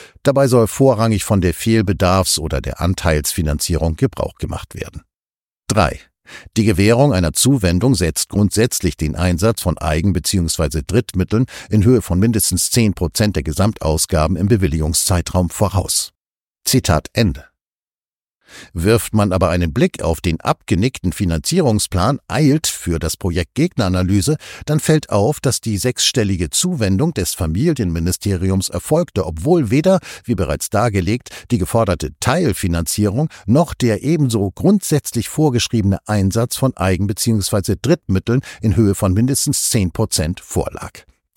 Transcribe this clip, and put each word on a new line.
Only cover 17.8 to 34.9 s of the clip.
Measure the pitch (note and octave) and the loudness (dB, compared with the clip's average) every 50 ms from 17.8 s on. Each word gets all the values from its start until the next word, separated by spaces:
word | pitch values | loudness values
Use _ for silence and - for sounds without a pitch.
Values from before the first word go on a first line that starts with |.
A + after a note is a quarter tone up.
| _ _ _ _ _ _ _ _ _ _ _ _ _ _ - - - - - | _ _ _ _ _ _ _ _ _ _ _ _ _ _ -20 -20 -20 -12 -6
Wirft | F2 E2 G#2 A#2 A2+ - - - | 0 2 4 4 4 2 0 0
man | G#2+ G#2 G2+ | 0 2 2
aber | F2+ F2+ F#2 E2+ | 2 2 2 2
einen | F2 F2+ F2 D#2+ | 2 0 0 0
Blick | C#2 A#2+ E3+ F#3+ - - | 0 0 0 0 0 -2
auf | - D#2+ E2 - | -2 -2 -2 0
den | - F2+ D#2+ - | -2 -2 -2 -2
abgenickten | - B2+ D#3 - _ - G2+ E2 G#2 C3 - - - F2+ - | -2 -4 -4 -4 _ -2 0 2 2 0 -2 -4 -4 -4 -2
Finanzierungsplan, | - G#2 F2+ E2 D#2+ - - E3 F#3+ E3 A#2+ G#2+ G2+ - - - F2+ F2+ A#2+ C#3+ - - - | -2 -2 0 0 -2 -2 -2 0 2 2 2 2 0 -2 -2 -2 0 0 0 0 -2 -6 -6
eilt | - B2+ D#3 C3+ C#3 D#3+ - | -2 2 2 4 2 2 0
für | - - - - F2 E2 D#2 | -4 -8 -6 -4 -4 -2 -2
das | D#2+ D#2+ - | -2 -4 -4
Projekt | - - F#2 D#2 F2+ E2 - _ | -4 -4 -2 -2 -2 -4 -4 _
Gegneranalyse, | C3 D#3 F3+ - - G#2+ F2+ F#2 F2+ F#2 F2 G2+ G2+ F2+ C#3+ D#3 - - - - - - | -2 -2 -2 0 -2 0 0 0 0 2 2 2 2 2 0 -2 -4 -6 -12 -18 -10 -4
dann | - D3 D3+ | -2 -2 0
fällt | - - D#3 D3+ - - | 2 2 0 0 0 0
auf, | - G#2 B2 C#3+ D3+ - | 0 2 2 0 0 -2
dass | - C#3 - - | -2 -2 -2 -2
die | - A2+ G#2 F#2+ | -2 -4 -4 -2
sechsstellige | - B2+ - - - - - B2+ G#2+ G2 G2 D#2+ F2 D2+ | -2 -2 -2 0 -2 0 0 0 0 0 0 -2 -2 -2
Zuwendung | - - - F3+ F#3 C3 A2 F#2+ G2 F#2+ - F3 - | -2 -2 -2 -2 -2 0 0 0 2 2 0 0 -2
des | - F2 - | -2 -4 -4
Familienministeriums | - - F#2 D#2 D#2+ G2+ D3 F3 D#3 B2 G#2+ F2 E2 E2+ E2+ F2+ F2 - - G2+ F#2+ E2+ F#2 F#2+ F#2+ F#2+ F#2 - | -4 -4 -4 -2 0 0 0 0 0 0 0 -2 -2 -2 -2 -2 -2 -2 -2 -2 -2 0 0 0 0 0 -2 -2
erfolgte, | - F2 - - D#3 E3 F3 - - G#2 E2+ | -6 -8 -4 0 0 0 0 -2 -2 -4 -4
obwohl | F2 D#2+ D#2 F2+ C#3+ F3+ E3+ C3 G2 | -4 -6 -4 0 2 2 2 2 2
weder, | E3 D#3+ D#3 F#3 F#3+ E3+ - - - - - | 0 2 4 2 2 2 0 -6 -14 -10 -4
wie | - A#2+ | -4 -2
bereits | F#2 F2 C#2 D2 - - - | -2 -2 -2 -4 -4 -4 -4
dargelegt, | - G2+ A2+ A#2+ G2 G2 F2 F2+ A2+ B2+ - - - - - - | -2 0 0 0 0 0 0 0 -2 -4 -6 -12 -20 -20 -6 -4
die | B2 | -2
geforderte | F2+ F2+ - - A2+ A2+ G2+ F2+ - - D#2 - _ | -2 0 0 0 0 2 0 0 -2 -4 -8 -8 _
Teilfinanzierung | - - C3+ F3+ F3+ B2 F#2+ - - F2+ E2+ E2 E2 - - - G#2 G2+ F#2+ C3 D#3+ - - - - | -2 -2 0 2 0 0 0 -2 -2 -2 -2 -2 -2 -2 -2 0 0 0 0 0 -2 -2 -4 -6 -2
noch | F#2 A#2 D#3 E3+ - | 2 2 2 2 0
der | - - B2+ A#2 G#2 F#2 | -2 -2 0 0 0 0
ebenso | - C#3 E3+ D#3 D3 B2+ A2+ G#2 G2+ F#2+ | 0 0 0 0 0 0 0 0 -2 -2
grundsätzlich | - - - F3+ G#3+ F#3+ - - | -2 0 2 2 2 2 2 0